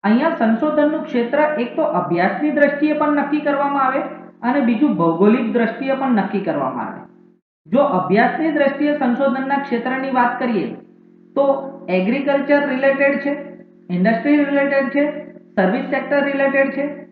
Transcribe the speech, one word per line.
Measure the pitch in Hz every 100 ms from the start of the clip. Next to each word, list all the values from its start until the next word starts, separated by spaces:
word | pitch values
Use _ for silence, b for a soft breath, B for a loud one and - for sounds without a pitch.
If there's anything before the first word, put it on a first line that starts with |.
અહીંયા | 202 233 320 320
સંશોધનનું | 220 226 302 302 294 311
ક્ષેત્ર | - 240 233 294
એક | 302 202 240 -
તો |
અભ્યાસની | 156 175 156 170 190 - 302
દ્રષ્ટિએ | 294 294 - 302
પણ | 302 302 294
નક્કી | 240 294
કરવામાં | 294 277 277 277
આવે | 262 269 294 - - _
અને | 233 285
બીજું | 233 226 294 180
ભૌગોલિક | 165 165 208 233 226
દ્રષ્ટિએ | 226 226 - 269 269
પણ | 269
નક્કી | 220 190 208
કરવામાં | 170 147 95 - 104
આવે. | - - - _ _ _ _ 156
જો | 226
અભ્યાસની | 294 185 - 202 247 - 320
દ્રષ્ટિએ | 294 269 - 294 285
સંશોધનના | 254 240 277 262 269 277
ક્ષેત્રની | - 233 254 262 269
વાત | 254 240 -
કરીએ | 247 208 - - - _ _ - _ -
તો | 277 269 - - -
એગ્રીકલ્ચર | 185 185 277 277 277 277 285 277
રિલેટેડ | 254 269 269 277 -
છે, | 285 294 - - - - -
ઇન્ડસ્ટ્રી | 180 196 226 294 294
રિલેટેડ | 277 285 277 277 262
છે, | 285 294 - - - - -
સર્વિસ | 185 247 -
સેક્ટર | 277 - 285
રિલેટેડ | 277 277 277 269 269
છે | 285 285 - -